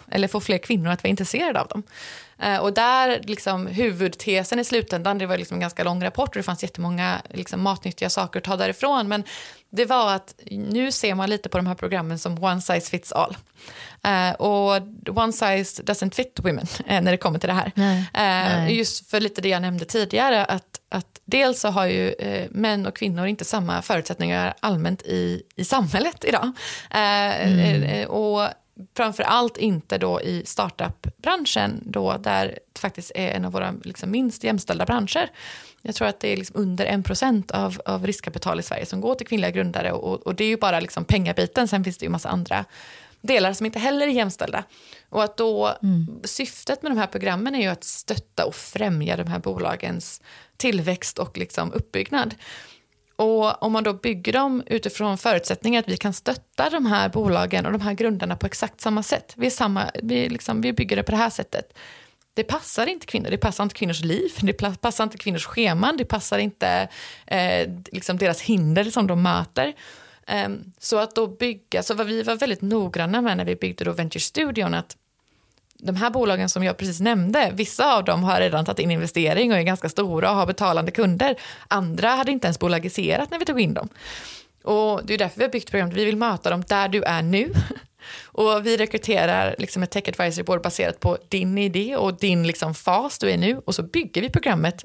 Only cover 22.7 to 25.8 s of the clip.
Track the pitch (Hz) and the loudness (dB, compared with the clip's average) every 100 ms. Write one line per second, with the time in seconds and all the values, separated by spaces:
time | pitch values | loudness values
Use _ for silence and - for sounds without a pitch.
22.7 | 202 190 - 208 175 185 208 - 220 175 | 0 -2 -4 -2 -2 -2 -4 -2 -2 0
23.7 | 175 - 170 160 175 175 180 180 - 214 | -2 0 -2 -2 -4 -2 0 -2 -2 -2
24.7 | 175 165 185 - - 175 180 - - 185 | 0 0 -2 -4 -2 -2 -4 -8 -6 0
25.7 | 269 | 2